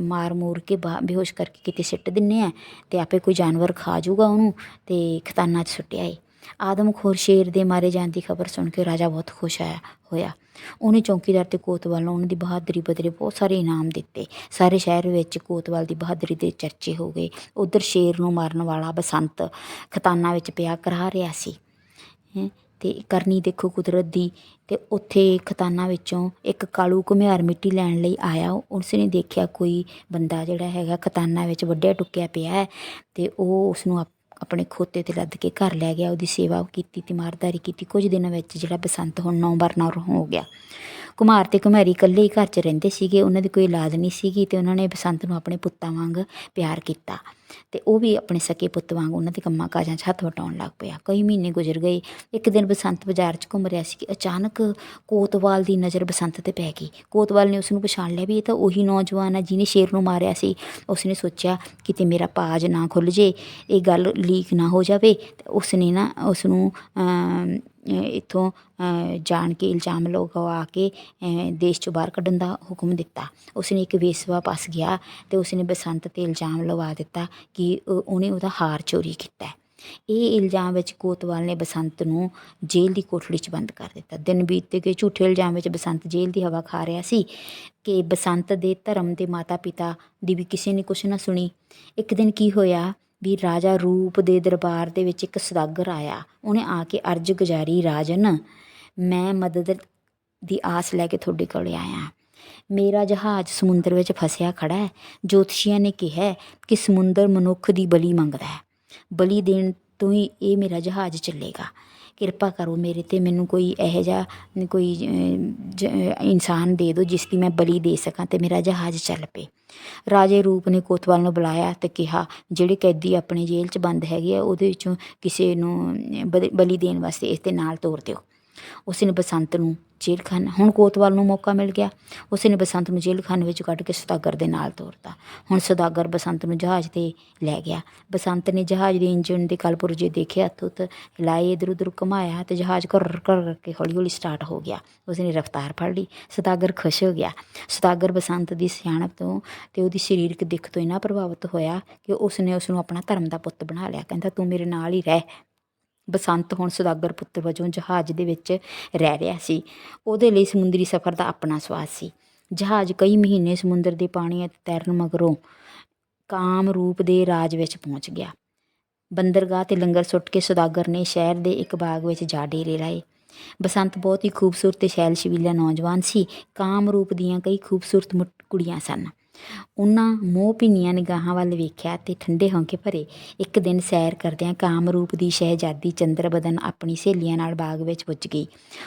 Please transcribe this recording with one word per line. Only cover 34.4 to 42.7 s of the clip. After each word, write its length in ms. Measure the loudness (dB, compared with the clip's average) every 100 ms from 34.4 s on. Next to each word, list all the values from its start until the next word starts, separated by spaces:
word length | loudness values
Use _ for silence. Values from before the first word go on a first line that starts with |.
ਆਪਣੇ 240 | -6 -4 -4
ਖੋਤੇ 300 | -4 -4 -4
'ਤੇ 120 | -6 -4
ਲੱਦ 120 | -6
ਕੇ 220 | -4 -6
ਘਰ 240 | 0 0
ਲੈ 200 | 0 -2
ਗਿਆ। 160 | -2 -2
ਉਹਦੀ 160 | -2 -4
ਸੇਵਾ 400 | 0 0 0 -4
ਕੀਤੀ 280 | -8 -10 -12
ਤੇ 140 | -8
ਮਾਰਦਾਰੀ 440 | -6 -6 -4 -4 -4
ਕੀਤੀ। 260 | -8 -10
ਕੁਝ 220 | -2 0 2
ਦਿਨਾਂ 240 | 2 0
ਵਿੱਚ 280 | -2 -6 -8
ਜਿਹੜਾ 180 | -6 -4
ਬਸੰਤ 440 | -4 -4 -4 -4
ਹੁਣ 160 | -2 2
ਨੌ 180 | 2 4
ਬਰ 160 | 2 2
ਨੌ 120 | 0 0 -2
ਹੋ 160 | 0
ਗਿਆ। 180 | 0 -2 -4 -12 -20 -20 -18 -16 -14 4
ਘੁਮਾਰ 240 | 6 8
ਤੇ 140 | 6 4
ਘੁਮਾਰੀ 320 | 6 8 6
ਇਕੱਲੇ 320 | 6 6 8
ਹੀ 60 | 6
ਘਰ 180 | 4 2
'ਚ 120 | 2
ਰਹਿੰਦੇ 320 | 0